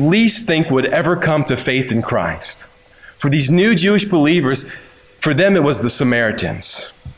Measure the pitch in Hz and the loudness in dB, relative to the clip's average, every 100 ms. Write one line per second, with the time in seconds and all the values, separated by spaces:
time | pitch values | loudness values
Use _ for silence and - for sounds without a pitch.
0 | 143 208 226 - - 160 160 131 127 160 | 2 4 2 0 0 -2 0 0 0 0
1 | 165 175 160 151 139 123 - 127 127 113 | 0 0 0 0 0 -2 -2 -2 -2 -4
2 | 110 110 85 80 - - - - - - | -2 -2 -2 -6 -6 -8 -10 -20 -20 -20
3 | - - 143 147 135 175 214 185 190 208 | -20 -6 -2 0 2 2 4 2 2 2
4 | 202 175 147 175 131 135 - - - - | 2 2 2 2 0 -2 -6 -14 -20 -20
5 | - - 156 147 196 190 143 117 117 - | -20 -6 -2 2 2 4 2 0 0 0
6 | 131 120 113 107 87 82 - - - - | 0 2 0 -2 -6 -4 -2 -2 -4 -12
7 | - | -20